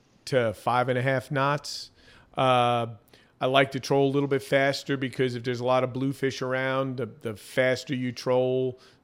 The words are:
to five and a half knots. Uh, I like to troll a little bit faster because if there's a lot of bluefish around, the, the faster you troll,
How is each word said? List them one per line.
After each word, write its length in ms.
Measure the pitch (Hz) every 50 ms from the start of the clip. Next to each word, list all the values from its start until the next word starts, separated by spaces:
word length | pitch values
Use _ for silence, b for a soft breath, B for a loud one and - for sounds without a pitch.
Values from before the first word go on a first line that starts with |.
| _ _ _ _ -
to 280 | - 147 127 120 113 104
five 360 | - - 117 117 123 123 127
and 80 | 127 127
a 40 |
half 300 | 120 135 135 131 127 -
knots. 580 | 151 139 135 143 143 147 - - - - - - _ b b b b b b b b -
Uh, 500 | 135 131 127 123 120 120 120 120 117 113 117 104 _ _ b b b b b b
I 60 | - 131
like 240 | 131 135 139 131
to 100 | - 135
troll 280 | 117 - 143 139 139 139
a 40 | 135
little 160 | 143 143 139
bit 120 | 139 135
faster 540 | - - 147 139 135 139 135 - - - 139
because 400 | 135 135 131 113 - 131 131 123
if 80 | 123 117
there's 160 | 127 123 117
a 60 | 123
lot 180 | 123 127 127 127
of 80 | 127
bluefish 500 | 120 131 135 135 135 - - 135 131 -
around, 560 | 131 127 127 131 131 131 131 131 135 135 127 123
the, 120 | 127 107 - -
the 140 | - 113 110
faster 580 | 98 - - - - 131 127 131 120 - - 139
you 200 | 127 127 127 120
troll, 640 | - - 131 127 127 127 127 127 131 131 127 123 b b b b b